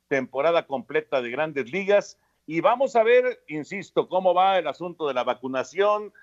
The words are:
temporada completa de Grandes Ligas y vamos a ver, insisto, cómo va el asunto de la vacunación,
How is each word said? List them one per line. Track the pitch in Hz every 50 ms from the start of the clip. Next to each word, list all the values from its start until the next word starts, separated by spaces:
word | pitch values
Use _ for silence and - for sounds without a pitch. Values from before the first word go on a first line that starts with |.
| _
temporada | - 143 135 127 - - 131 143 165 170 165 -
completa | - 139 226 208 - 143 160 156 - - 135
de | 123 117
Grandes | 120 139 156 160 151 139 127 113
Ligas | 143 190 196 190 202 202 190 - - _ _ _ _ _ _
y | - 156 165
vamos | 160 196 233 240 277 247 -
a | 233
ver, | 220 226 247 247 254 254 226 - _
insisto, | - 151 151 139 - 185 202 175 - - 175 139
cómo | - 165 185 185 185 175
va | 180 190 196 196 185
el | 165
asunto | 151 135 - 170 180 170 - 160
de | 143 131
la | 123 120
vacunación, | 123 120 120 - 131 131 131 123 - - 180 196 208 208 214 214 202 _ -